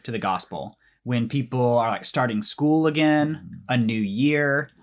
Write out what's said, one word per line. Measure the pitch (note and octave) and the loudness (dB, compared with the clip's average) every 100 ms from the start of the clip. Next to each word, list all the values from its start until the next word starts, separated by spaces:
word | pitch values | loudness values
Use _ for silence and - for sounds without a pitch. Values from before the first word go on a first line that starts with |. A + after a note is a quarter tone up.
to | - | -8
the | A2+ | -4
gospel. | G2 F#2 - E2+ C#2+ - _ _ | -2 -2 -4 -10 -12 -14 _ _
When | - B2 A#2 | -4 -2 0
people | C#3 B2 B2+ B2 A#2+ | -2 -2 0 2 4
are, | A2+ | 2
like, | G2+ | -2
starting | - D3+ B2+ G#2+ | -4 0 0 0
school | G#2+ - D3 D#3 D#3+ | -4 -2 2 4 2
again, | D3+ D#3 D3+ D3+ D#3 - - - | 2 2 4 2 -4 -10 -12 -2
a | B2+ | 0
new | A2+ A2 | 2 0
year, | G#2 G2+ C#3+ D3 D3 C#3 D3 _ | -2 0 2 2 2 0 -2 _